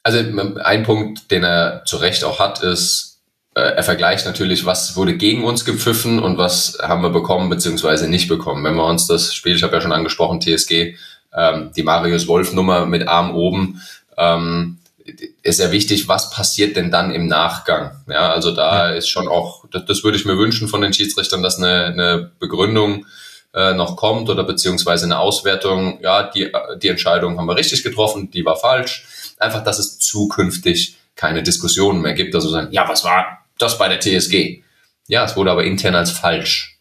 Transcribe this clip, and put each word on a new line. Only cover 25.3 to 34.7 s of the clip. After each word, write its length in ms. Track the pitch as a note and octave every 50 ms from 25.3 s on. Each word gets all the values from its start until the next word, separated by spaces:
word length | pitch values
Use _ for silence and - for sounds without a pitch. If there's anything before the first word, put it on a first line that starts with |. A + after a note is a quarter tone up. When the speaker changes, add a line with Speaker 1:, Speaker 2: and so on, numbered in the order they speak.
| G2+ - - G2 F#2+ F#2+ - G2 F#2+ F#2+ F#2+ F#2 - -
Speaker 1:
ja, 280 | - F#2 F#2+ G#2 G2+ -
die, 220 | - G2 - - - - - - - -
die 60 | -
Entscheidung 500 | F#2+ F2 - - F2 E2+ F2 F2 F2 F2
haben 100 | E2+ E2+
wir 100 | E2 F2
richtig 260 | F#2+ C3+ - C#3 C3 -
getroffen, 460 | A2+ - G2+ G#2+ G#2+ G#2+ G#2 F#2+ F#2+
die 140 | - F2+ E2
war 120 | D#2+ D#2+
falsch. 500 | - - A#2+ C3 B2+ - - - - - - - - - - - _
Einfach, 240 | G#2+ A2+ A2+ A2 A2+
dass 160 | G#2+ G2+ -
es 200 | G2+ - - -
zukünftig 960 | - - - G#2 G#2 G2+ - - F#2 F2 E2+ F2+ - F2+ E2 F2 - - - _ _ _ _
keine 280 | - - D#2 D#2+ D#2+ D#2+
Diskussionen 580 | F2 F2 - - E2+ - - G3 G3+ - -
mehr 120 | - F3 -
gibt, 220 | - F#3 - -
also 140 | C#3 - D#2
sagen, 220 | D#2+ D#2+ D2+ -
„Ja, 160 | - - -
was 160 | - - - -
war 420 | - F#2 F#2 F#2 - - - _ _ _
das 200 | - A#2 A#2 -
bei 120 | - G2 F#2
der 100 | F#2 E2+
T 160 | - F2 F#2
S 140 | F2+ F2 -
G?“ 340 | F#2+ F#2 D#2 - - - _ _